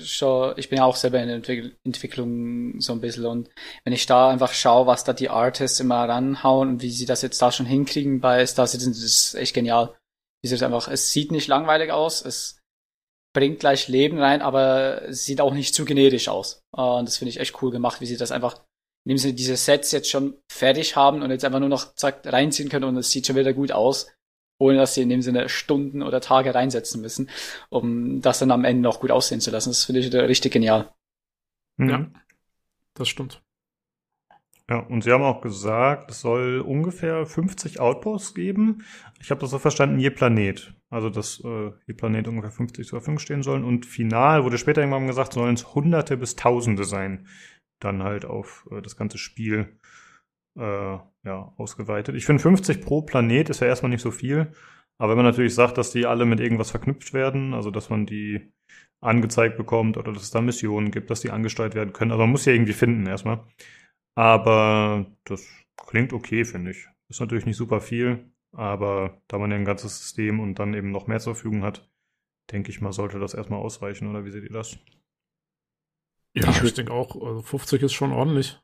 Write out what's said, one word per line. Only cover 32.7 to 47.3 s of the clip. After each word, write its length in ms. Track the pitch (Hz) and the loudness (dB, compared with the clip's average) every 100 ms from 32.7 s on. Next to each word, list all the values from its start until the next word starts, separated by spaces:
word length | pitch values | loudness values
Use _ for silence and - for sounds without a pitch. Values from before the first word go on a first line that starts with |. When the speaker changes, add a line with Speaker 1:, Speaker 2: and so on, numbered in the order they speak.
| _ _ | _ _
Speaker 3:
das 160 | - 117 | -8 -6
stimmt. 340 | - 135 - _ _ _ _ _ _ _ _ _ _ _ _ - | -6 -12 -14 _ _ _ _ _ _ _ _ _ _ _ _ -6
Speaker 2:
Ja, 80 | 117 | -6
und 240 | 110 117 | -4 -2
sie 80 | 113 | 2
haben 140 | 127 | 4
auch 160 | 139 135 | 2 -2
gesagt, 720 | 117 98 107 110 135 147 - | -6 -8 -4 2 2 0 -6
es 80 | 113 | -8
soll 400 | 120 123 127 127 | -2 -2 -2 -4
ungefähr 640 | - 139 175 175 165 160 156 | -2 -2 -4 -4 -4 -4 -6
fünfzig 540 | - 180 - 160 - | -4 -4 -6 -12 -2
Outposts 520 | 123 147 214 208 - | 0 0 -4 -8 -8
geben. 500 | 175 180 196 220 220 - - - - | -8 -4 2 2 0 -8 -20 -20 -12
Ich 100 | - | -6
hab 100 | 135 | -6
das 100 | 135 | -4
so 80 | 135 | -2
verstanden, 400 | 156 135 143 135 | 0 2 2 2
je 100 | 135 | 0
Planet. 640 | 139 127 110 98 95 - - - | 2 2 4 2 -2 -12 -20 -10
Also, 220 | 117 110 | -6 -4
dass, 320 | 101 - - | -6 -8 -10
äh, 280 | 120 113 104 101 - | -10 -8 -10 -12 -16
je 80 | |
Planet 340 | 110 113 110 110 | -6 -2 -2 -2
ungefähr 240 | 113 107 | -6 -8
fünfzig 340 | - 120 - 120 | -6 -8 -8 -12
zur 140 | 120 | -10
Verfügung 180 | 147 151 | -6 -6
stehen 240 | - 143 | -4 -4
sollen. 220 | 135 139 | -2 -2
Und 200 | 123 120 - | 0 -2 -4
final 580 | - 113 113 143 156 | -4 0 4 6 6
wurde 140 | 123 120 | 4 0
später 220 | - 151 | 0 2
irgendwann 280 | 139 139 131 | 2 0 -2
gesagt, 240 | 127 135 | -2 -2
sollen's 420 | 123 120 120 - | 0 0 0 -2
Hunderte 420 | 151 156 165 - 131 | 0 2 2 0 -4
bis 200 | 123 - | -6 0
Tausende 480 | 123 120 117 101 | 2 2 0 -2
sein. 420 | 98 98 98 95 - | -2 -6 -6 -10 -14